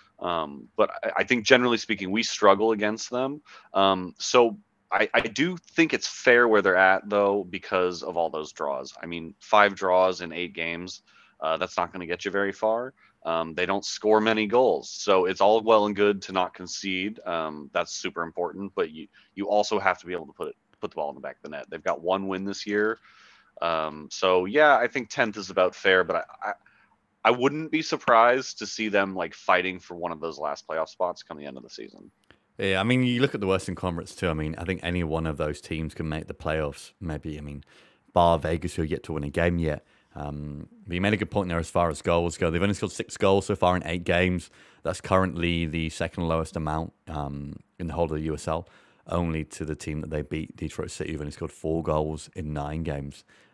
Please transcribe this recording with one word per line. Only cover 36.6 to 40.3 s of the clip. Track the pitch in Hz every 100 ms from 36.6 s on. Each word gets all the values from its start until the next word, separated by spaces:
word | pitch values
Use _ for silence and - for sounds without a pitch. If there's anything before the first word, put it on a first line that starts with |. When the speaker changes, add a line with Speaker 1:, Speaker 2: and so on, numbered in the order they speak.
| 73 71 - -
Speaker 2:
Maybe, | 87 76 80 76
I |
mean, | 73 71 - - _ _ _
bar | - 85 85
Vegas, | 78 85 85 -
who |
are | 78
yet | 80
to | -
win | 78
a | 71
game | 85 85 87
yet. | 80 73 _ _ _
Um, | 73 73